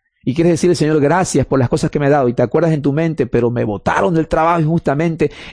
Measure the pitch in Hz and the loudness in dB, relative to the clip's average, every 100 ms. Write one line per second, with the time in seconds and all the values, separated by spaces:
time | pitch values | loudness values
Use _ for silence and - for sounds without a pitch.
0 | _ _ - 127 170 165 175 165 151 156 | _ _ -4 0 2 2 2 2 2 2
1 | 143 170 180 - - 135 120 151 156 151 | 2 2 0 -2 0 0 0 0 -2 0
2 | 143 147 123 120 120 156 160 156 143 139 | 2 2 2 0 0 0 0 0 0 -2
3 | 165 156 123 120 120 120 117 101 - 165 | -2 -2 -2 0 0 0 -4 -4 -4 -2
4 | 196 165 156 160 160 170 151 165 - 139 | 0 0 0 0 0 0 0 0 -2 -2
5 | 170 160 147 - - | -2 -2 -4 -4 -12